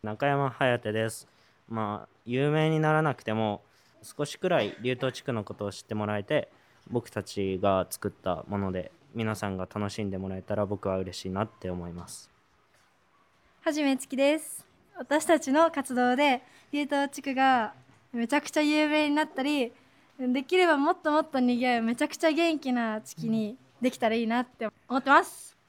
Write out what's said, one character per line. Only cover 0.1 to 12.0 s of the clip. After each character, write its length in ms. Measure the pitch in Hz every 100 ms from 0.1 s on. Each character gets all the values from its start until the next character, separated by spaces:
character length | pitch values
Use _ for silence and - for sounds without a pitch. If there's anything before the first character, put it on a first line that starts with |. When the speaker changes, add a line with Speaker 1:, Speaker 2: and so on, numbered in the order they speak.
| 107 143
Speaker 1:
山 200 | 139 139
颯 420 | - 135 120 110
で 180 | 107 110
す。 160 | - - _ _ _ -
ま 380 | 110 107 104 -
あ、 20 | _
有 240 | - 123 143
名 180 | 151 156
に 80 | 156
な 140 | 156
ら 100 | 156
な 140 | 156 127
く 80 |
て 80 | -
も、 280 | 110 110 104 _ _ _ _
少 200 | - -
し 120 | 147 -
く 120 | 185
ら 140 | 170
い 140 | 104 -
龍 120 | 123
東 180 | 123 131
地 100 | -
区 100 | -
の 100 | 120
こ 120 | 101
と 100 | -
を 80 | 104
知 80 | -
っ 20 |
て 140 | - 107
も 100 | 104
ら 100 | 104
え 60 |
て、 260 | 98 151 - _ _ _ -
僕 200 | 117 -
た 160 | -
ち 340 | 95 - 98 95
が 280 | 101 95 90
作 160 | - 104
っ 40 |
た 320 | - 92 85 -
も 100 | 101
の 140 | 98
で 220 | 92 - _ _ 117
皆 180 | 110
さ 140 | 104 104
ん 80 | 95
が 100 | 92
楽 140 | 104 101
し 160 | -
ん 60 | 101
で 80 | 95
も 100 | 95
ら 80 | 95
え 60 |
た 120 | -
ら 120 | 104 101
僕 240 | 101 98
は 80 | 95
嬉 200 | 92 -
し 60 | 95
い 20 |
な 140 | 95
っ 40 | 110
て 220 | - 92
思 180 | 90 87
い 40 |
ま 120 | 85